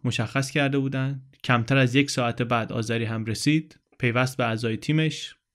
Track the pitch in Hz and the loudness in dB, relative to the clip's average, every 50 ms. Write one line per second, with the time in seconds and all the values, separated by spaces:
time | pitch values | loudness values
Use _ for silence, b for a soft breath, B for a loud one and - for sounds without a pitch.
0 | - 123 - - 113 110 - 139 135 - - 151 143 135 139 139 135 139 139 131 | -4 -4 -2 -2 -4 -2 -2 -4 -4 -2 -2 0 0 2 0 0 0 0 -2 -2
1 | 131 135 139 135 - - _ _ - - 127 117 113 - 139 135 131 117 120 139 | -4 -4 -4 -8 -10 -16 _ _ -2 0 2 2 2 4 4 4 4 6 4 4
2 | 139 139 - 135 123 117 117 - 123 117 123 117 110 - - 113 110 110 117 117 | 2 2 0 0 -2 -2 -2 -2 -2 0 0 0 -2 -2 -4 -4 -2 -2 -2 -2
3 | 113 110 113 113 107 113 107 - - 147 151 160 156 - - _ _ _ _ - | -2 -2 -4 -4 -4 -4 -4 0 2 2 2 2 0 -4 -12 _ _ _ _ -2
4 | - 120 113 123 127 127 - - 120 113 113 110 120 113 113 110 - - 151 156 | -2 0 2 2 0 0 0 -2 -2 0 0 -2 -2 -2 -2 -2 0 0 2 2
5 | 156 156 156 - - - - _ _ _ | 2 2 -2 -4 -10 -14 -16 _ _ _